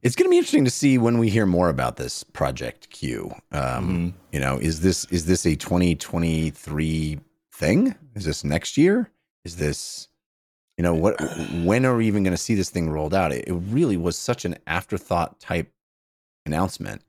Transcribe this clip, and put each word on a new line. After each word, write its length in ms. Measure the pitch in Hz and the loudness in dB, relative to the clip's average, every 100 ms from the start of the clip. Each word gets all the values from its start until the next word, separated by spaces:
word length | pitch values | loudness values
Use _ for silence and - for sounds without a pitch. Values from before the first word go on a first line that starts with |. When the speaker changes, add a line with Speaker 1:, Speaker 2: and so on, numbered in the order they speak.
Speaker 1:
It's 140 | 120 - | -2 2
gonna 140 | 370 | 4
be 60 | 349 | 4
interesting 280 | 330 294 131 | 4 4 2
to 60 | |
see 260 | - 143 131 | 2 4 4
when 200 | 117 117 | 4 4
we 100 | 117 | 4
hear 160 | 104 101 | 4 4
more 240 | 87 90 | 4 4
about 280 | 67 62 62 | 2 -2 -4
this 260 | 62 - | -8 -8
Project 680 | - - 67 67 62 - - | -12 -4 -4 -2 -8 -10 -20
Q. 420 | - 65 58 50 - _ | -8 -6 -6 -8 -14 _
Um, 100 | - | -4
Speaker 2:
Mm-hmm. 480 | 65 64 60 87 85 92 _ | -2 -2 -2 0 -2 -6 _
Speaker 1:
you 80 | 73 | -2
know, 180 | 67 65 | -2 0
is 240 | 78 78 | -2 2
this, 240 | 90 90 - | 2 2 -2
is 140 | 87 80 | -4 2
this 200 | 90 87 | 2 2
a 100 | 76 | 0
twenty 400 | - 87 90 82 | 0 2 2 0
twenty-three 1200 | - 85 82 80 80 71 - 76 80 80 78 73 - _ _ | -2 -2 0 0 -2 -4 -8 -4 -2 -2 -2 -6 -12 _ _
thing? 420 | - 76 113 262 208 - - | -4 2 4 2 -2 -12 -8
Is 100 | 87 | -6
this 180 | 73 | -4
next 340 | 71 78 - - | -2 -2 -2 2
year? 340 | 165 214 226 _ _ _ - | 4 4 0 _ _ _ -16
Is 120 | 85 | -4
this, 500 | 76 73 - - - _ _ _ _ _ _ - | -4 -4 -8 -14 -16 _ _ _ _ _ _ -2
you 60 | |
know, 100 | 87 82 | 0 2
what, 200 | 87 - 78 - 80 85 | 2 0 -6 -6 -6 -2
when 220 | 85 110 131 | 2 2 2
are 100 | 120 | 2
we 120 | 113 | 2
even 160 | 104 | 2
gonna 120 | 95 87 | 0 0
see 180 | - 110 | 0 0
this 140 | 92 | 0
thing 180 | 92 80 | -2 -2
rolled 240 | 78 76 | -2 -2
out? 180 | 95 87 | 0 0
It, 160 | 64 - | -2 -4
it 60 | |
really 440 | 87 92 120 165 95 | -6 -2 0 2 2
was 200 | 85 85 | -2 -4
such 260 | - 117 92 | -4 -4 -4
an 120 | 85 - | -8 -4
afterthought 720 | 82 - 98 - 87 85 - | -6 -4 -8 -2 -2 -2 -6
type 320 | - 87 - _ _ _ _ _ _ _ - | -6 -4 -4 _ _ _ _ _ _ _ -6
announcement. 560 | 78 92 - - - | -2 -2 -4 -12 -12